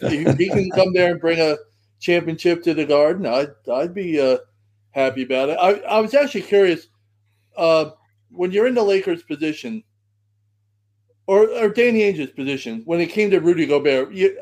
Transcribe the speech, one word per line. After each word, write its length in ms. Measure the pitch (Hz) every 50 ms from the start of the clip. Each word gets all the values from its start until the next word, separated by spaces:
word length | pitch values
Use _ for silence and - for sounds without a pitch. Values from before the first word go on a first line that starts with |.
if 380 | - - 147 143 165 - 135 139
he, 60 | 180
he 60 | 196
can 200 | - 208 190 180
come 220 | - 185 190 185 180
there 200 | 180 180 175 170
and 80 | 170
bring 200 | 170 165 165 165
a 160 | 160 156 147 147 - _ _ _ _ _ _ _
championship 640 | - 175 175 170 156 165 160 160 - 175 170 170 -
to 120 | 170 156
the 100 | 156 151
Garden, 420 | 139 147 147 147 151 180 190 185
I'd, 260 | 120 117 131 143 139 - _ _ -
I'd 240 | 120 131 151 175 180
be, 260 | 202 185 175 156 147
uh, 180 | 135 131 127 123 - _ _ _ _ _ _ _ _ _ -
happy 320 | 139 135 135 117 131 127
about 240 | 123 131 131 135 143
it. 100 | 160 -
I, 120 | 175 190 208 202
I 200 | - - 214 220
was 140 | 220 214 254
actually 280 | 285 294 277 - 202 -
curious, 440 | - 202 202 196 185 165 - - _ _ _ _ _ _ _ _ _ _ _ _ _ _
uh, 340 | - 170 165 160 160 151 139 - _ _ _ _ _ _ _
when 220 | _ 175 180 185 185
you're 140 | 202 226
in 80 | 262 247
the 80 | 240 214
Lakers 400 | 202 196 190 190 190 165 165 -
position 600 | - 151 147 160 156 151 - - 117 110 110 - _ _ _ _ _ _ _ _ _ _ _ _ _ _ _ _ _ _ _ _ _ _ _ _ _ _ _ _
or, 220 | - 190 208 220 220
or 200 | 247 233 226 208
Danny 320 | - 240 240 240 226 220
Ainge's 300 | 208 202 190 151 139 131
position, 520 | - - 135 139 139 131 - 120 113 113 113
when 160 | 160 170 170
it 60 | 170
came 240 | 165 - 214 214 202
to 100 | 190 175
Rudy 260 | 156 175 170 156 151
Gobert, 460 | 135 147 143 143 147 135 131 135 - 196
you, 260 | 190 190 196 196 -